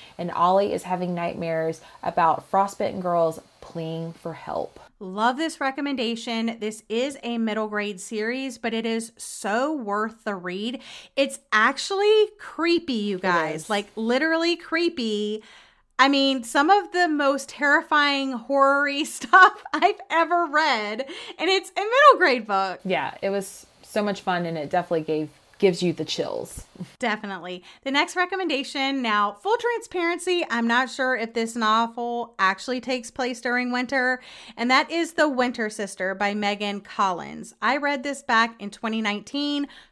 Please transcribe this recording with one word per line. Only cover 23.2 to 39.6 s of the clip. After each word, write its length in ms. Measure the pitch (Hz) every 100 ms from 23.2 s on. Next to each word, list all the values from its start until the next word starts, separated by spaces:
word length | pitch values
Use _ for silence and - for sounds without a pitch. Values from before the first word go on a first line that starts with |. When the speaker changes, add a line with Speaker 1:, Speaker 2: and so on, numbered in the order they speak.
Speaker 1:
it 80 | 196
was 380 | 196 190 - - _
so 200 | - 214
much 180 | 208 196
fun, 240 | - 175
and 140 | 170 165
it 100 | 143
definitely 320 | 180 170 165
gave, 300 | 156 156 151 - _ -
gives 240 | 196 175
you 120 | 180
the 100 | 156
chills. 640 | 151 - - 57 - - - - 185 -
Speaker 2:
Definitely. 640 | 233 214 208 190 175 180 - -
The 60 | 277
next 260 | 285 349 359
recommendation, 840 | 359 381 359 262 277 294 269 277
now, 320 | 233 208 208
full 240 | 208 381 466
transparency, 880 | 466 466 440 370 339 349 - 349 330
I'm 160 | 233 233
not 240 | 240 254
sure 260 | 247 254 247
if 160 | 226
this 240 | 233 226 233
novel 800 | 214 220 233 233 240 240 233 -
actually 440 | 190 196 - 254
takes 280 | 247 254 233
place 300 | - 254 240
during 320 | 247 247 247
winter, 480 | 247 247 269 254 254 - - - -
and 120 | 240
that 200 | 262 302
is 240 | 330 330
The 140 | - 302
Winter 420 | 254 254 247 214
Sister 440 | 214 202 - 185
by 200 | 190 202
Megan 480 | 208 208 202 208 202
Collins. 720 | - - 196 170 143 156 - -
I 160 | 214 285
read 240 | 285 285
this 200 | 285 277
back 380 | - 226 226 233
in 100 | 202
twenty 300 | - 226 226
nineteen, 680 | 220 208 - 285 294 285